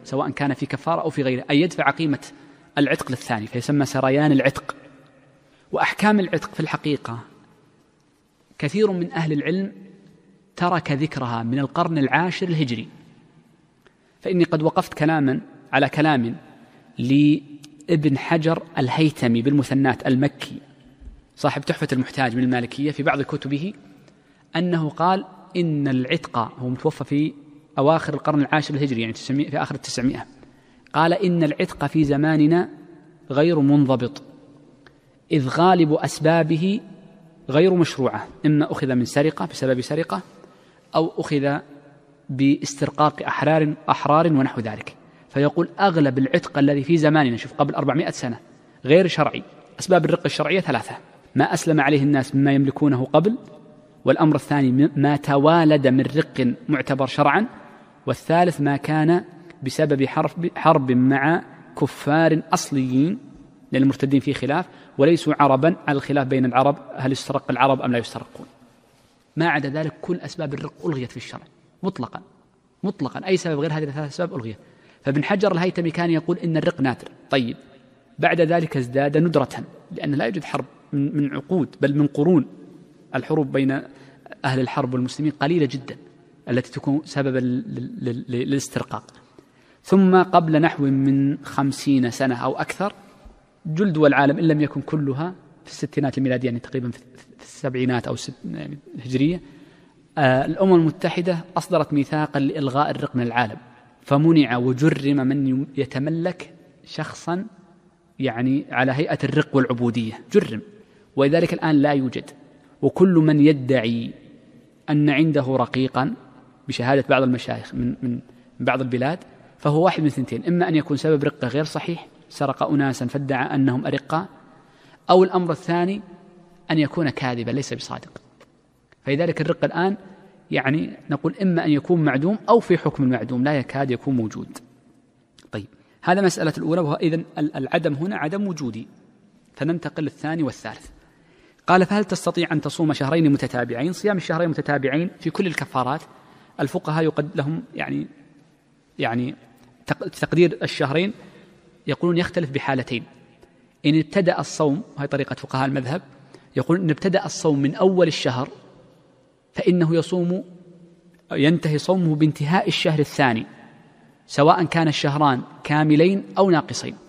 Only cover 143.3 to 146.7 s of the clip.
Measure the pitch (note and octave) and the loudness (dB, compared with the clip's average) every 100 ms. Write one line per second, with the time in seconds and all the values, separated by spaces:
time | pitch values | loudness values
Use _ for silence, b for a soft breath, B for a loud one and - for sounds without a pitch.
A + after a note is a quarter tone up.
143.3 | C#3+ B2+ B2 A#2+ A#2 E3 F3 G#3 F#3 - | 2 0 -4 -4 -4 -4 -2 -2 -2 -2
144.3 | D#3+ F3 D3+ D3 C#3+ C3 D3 F3+ - E3 | -2 -2 -2 -2 -2 0 0 -2 -6 -4
145.3 | - F#3 D3 C3+ C3+ B2 D#3 - b b | -2 -2 -4 -4 -2 -2 -4 -8 b b
146.3 | b b - C#3+ | b b -6 -6